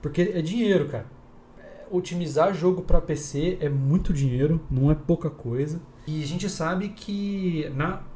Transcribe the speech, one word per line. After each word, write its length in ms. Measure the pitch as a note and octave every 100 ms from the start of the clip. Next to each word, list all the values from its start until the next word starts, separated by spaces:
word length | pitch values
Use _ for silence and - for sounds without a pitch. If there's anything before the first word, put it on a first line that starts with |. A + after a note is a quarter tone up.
Porque 220 | D3 E3
é 180 | F3+ F#3
dinheiro, 480 | D#3+ A3+ A3 F#3 C#3+
cara. 180 | B2 G2+ - - - - -
É, 260 | - - -
otimizar 640 | F3+ F3+ F3 D#3+ C#3+ F3
jogo 260 | F3+ F3+ F3+
pra 220 | - F3
P 120 | -
C 440 | C#3+ - C#3 D#3+ F#3
é 80 | D3
muito 420 | C#3 C3+ F3 -
dinheiro, 480 | D3+ C#3 B2 D3 D#3+ -
não 200 | C3 C#3
é 40 |
pouca 340 | D3+ - E3+ D#3+
coisa. 540 | - A#2+ A#2+ D3 E3+ - - -
E 160 | D#3
a 40 | D3
gente 220 | F3 G3
sabe 400 | - D#3+ F#3 G3+
que 840 | - - G3+ G3+ G3 F#3 D#3+ C#3+
na 280 | C3+ D#3+ F#3+ -